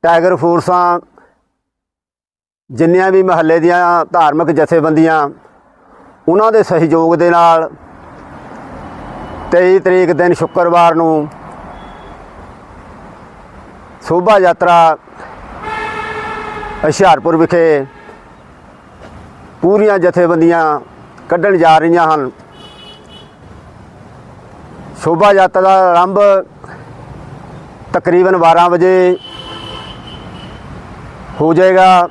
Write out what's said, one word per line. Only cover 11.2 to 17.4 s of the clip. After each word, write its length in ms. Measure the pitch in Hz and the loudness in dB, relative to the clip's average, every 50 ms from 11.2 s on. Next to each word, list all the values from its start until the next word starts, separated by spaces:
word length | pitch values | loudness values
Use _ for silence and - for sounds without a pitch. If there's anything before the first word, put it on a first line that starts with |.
| 147 151 - - - - - - - - - - - - - - - - - - - - - - - - - - - - - - - - - - - - - - - - - - - - - - - - - - - - - - - - | -4 -6 -12 -18 -20 -20 -20 -20 -20 -20 -20 -20 -20 -20 -20 -20 -20 -20 -20 -20 -20 -20 -20 -20 -20 -20 -20 -20 -20 -20 -20 -20 -20 -20 -20 -20 -20 -20 -20 -20 -20 -20 -20 -20 -20 -20 -20 -20 -20 -20 -20 -20 -20 -20 -20 -20 -8 -4
ਸ਼ੋਭਾ 320 | 160 175 180 214 214 202 | -4 -2 2 2 2 4
ਯਾਤਰਾ 580 | 185 180 170 - 180 175 175 170 165 165 156 - - - - - - - - - - - - - - - 440 427 440 - 440 220 427 427 440 - - - - - - - - - - - - - - | 4 2 0 0 0 2 4 4 4 4 2 -2 -8 -20 -20 -20 -20 -20 -20 -20 -20 -20 -20 -16 -14 -12 -10 -10 -10 -10 -10 -10 -12 -12 -12 -12 -12 -12 -12 -12 -12 -14 -14 -14 -14 -14 -12 -8 -6
ਹੁਸ਼ਿਆਰਪੁਰ 540 | 156 151 - 196 185 160 139 - 165 165 | -6 -2 0 2 2 2 2 0 -2 0
ਵਿਖੇ 480 | 160 | 0